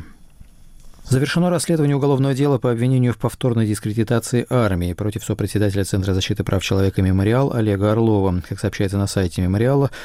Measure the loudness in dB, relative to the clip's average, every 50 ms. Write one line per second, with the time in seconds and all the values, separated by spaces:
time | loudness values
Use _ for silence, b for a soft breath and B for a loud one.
0 | -6 -10 -18 -20 -20 -20 -20 -20 -20 -20 -20 -20 -20 -20 -20 -20 -20 -20 -20 -20
1 | -6 -2 0 0 0 0 0 0 2 2 0 0 0 0 0 2 2 2 2 2
2 | 2 2 2 2 2 0 0 2 2 2 2 2 0 0 0 0 2 2 2 2
3 | 2 2 0 -2 -4 -4 -4 -2 -2 0 2 2 2 0 0 -2 -4 -2 -2 -2
4 | 0 0 0 -2 0 0 -2 -2 0 0 0 2 2 2 2 0 -2 -2 -4 -4
5 | -4 -4 -4 -6 -6 -4 -4 -2 -4 -2 0 0 0 0 0 0 -2 0 -2 -2
6 | 0 0 0 0 0 -2 -2 -4 -2 -2 -2 -2 -2 0 0 0 2 0 0 0
7 | 2 2 2 2 2 2 2 2 0 0 0 0 0 0 0 2 2 2 2 2
8 | 2 2 2 2 2 0 0 -2 -4 -6 -8 -6 -4 -4 -2 -2 -2 -2 0 -2
9 | -2 -2 0 0 -2 -2 -2 -2 0 0 0 2 2 2 2 2 0 -2 B B